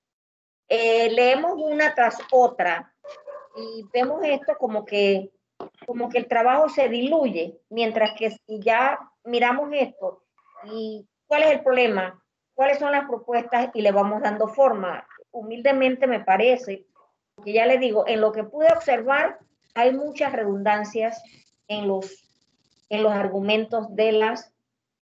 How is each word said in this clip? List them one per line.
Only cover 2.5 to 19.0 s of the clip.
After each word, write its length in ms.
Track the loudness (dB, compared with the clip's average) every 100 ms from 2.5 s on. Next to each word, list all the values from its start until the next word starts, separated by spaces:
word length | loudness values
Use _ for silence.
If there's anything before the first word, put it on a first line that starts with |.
| 2 -2 -4 -8 _ -20 -20 -18 -18 -18 -14
y 300 | -14 -14 -6
vemos 280 | -2 -2 -2
esto 320 | -2 -2 -2 -4
como 280 | -4 -4 -4
que, 460 | 0 2 0 -4 _ _ -20 -20 _ -12
como 240 | -8 -4
que 80 | -4
el 100 | 0
trabajo 400 | 2 4 4 2
se 200 | 2 0
diluye, 720 | 0 0 2 0 -2 -6 -10 _
mientras 440 | -4 -2 0 -2
que 180 | -2 -6
si 280 | -6 -12 -6
ya 380 | 0 2 2 -2 -8 _
miramos 460 | -6 0 0 0 -2
esto 500 | -2 -4 -4 -10 -10 _ _ _ -20
y 440 | -14 -10 -10 -12 -16 _ -2
cuál 160 | 2
es 80 | 4
el 120 | 2
problema, 600 | 2 2 2 2 -4 -8 _ _ _ 0
cuáles 240 | 0 2
son 120 | 0
las 140 | -2 -2
propuestas 640 | -6 -4 -4 -2 -2 -2
y 80 | 0
le 100 | 2
vamos 320 | 2 2 -2
dando 240 | -2 -2 -2
forma. 580 | 2 2 2 -4 -8 -12 -20 _
Humildemente 760 | -14 -12 -2 2 2 2 2 0
me 140 | 0
parece, 680 | 2 2 4 2 -2 -14 -16 _ _ _ _ -18
que 100 | -2
ya 120 | 2 4
le 120 | 2
digo, 300 | 2 0 0
en 140 | 2
lo 100 | 0
que 120 | 0
pude 280 | -6 2 4
observar, 640 | 4 2 0